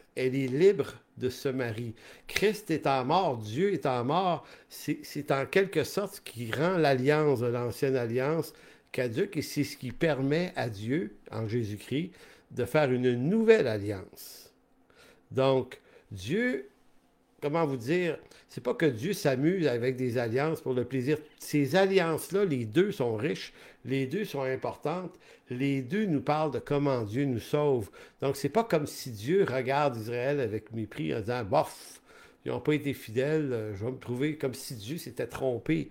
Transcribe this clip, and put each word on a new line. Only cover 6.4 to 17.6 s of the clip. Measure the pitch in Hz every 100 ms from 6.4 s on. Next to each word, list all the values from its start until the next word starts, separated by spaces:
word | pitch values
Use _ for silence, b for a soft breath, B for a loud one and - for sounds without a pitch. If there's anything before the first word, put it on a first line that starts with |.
| 113
rend | 110 170 185
l'alliance | 147 131 131 151 151 123
de | 120
l'ancienne | 120 120 - 139 131
alliance | 117 120 135 165 156 - B B B
caduque, | - 123 117 139 151
et |
c'est | 139 143
ce | 139 -
qui | 127
permet | - 165 135 135 156 180
à | 135 117
Dieu, | 101 110 156 208 - -
en | 113 110
Jésus-Christ, | 120 104 104 - 139 180 B B B B
de | 120
faire | 120 151 139
une | 123 127 123 139
nouvelle | 220 220 220 131
alliance. | 107 101 98 87 - - - - _ _ _ _ b b b -
Donc, | 113 135 131 - - b b b
Dieu, | 98 98 202 247 262 - _ _ _ _ _ _ -
comment | 147 165